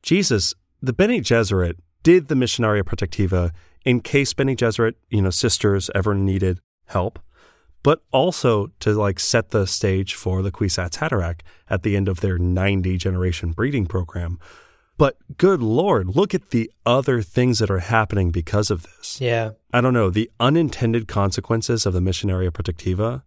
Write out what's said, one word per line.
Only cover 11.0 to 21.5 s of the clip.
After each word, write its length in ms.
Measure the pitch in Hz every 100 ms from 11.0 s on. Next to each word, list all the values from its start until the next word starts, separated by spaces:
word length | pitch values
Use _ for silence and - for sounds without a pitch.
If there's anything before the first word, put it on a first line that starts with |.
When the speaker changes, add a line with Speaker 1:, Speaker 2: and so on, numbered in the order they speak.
| 156 113 85 85 - - _
Speaker 1:
at 140 | 104
the 120 | 107 101
end 140 | 98
of 100 | 90
their 180 | 101 90
ninety 600 | 90 90 98 98 92 92
generation 540 | 98 92 92 85 87
breeding 340 | 80 127 143 90
program. 540 | 95 85 87 85 87 - - - _ _ -
But 180 | 143 - _ -
good 240 | 185 185
Lord, 540 | 113 117 196 135 90 107
look 180 | 202
at 160 | 170 _
the 200 | 120 110 _ -
other 360 | 127 131 123
things 380 | 104 - 123 110
that 100 | 104
are 100 | 98
happening 520 | 87 113 107 104 90
because 400 | 85 80 104 107
of 100 | 92
this. 380 | - _ - -
Speaker 2:
Yeah. 300 | 127 117 110 107 _
Speaker 1:
I 80 | 120
don't 140 | 127
know, 160 | 123 101
the 200 | 90 113 _
unintended 680 | 120 160 156 - 120 117 110
consequences 800 | 107 98 98 -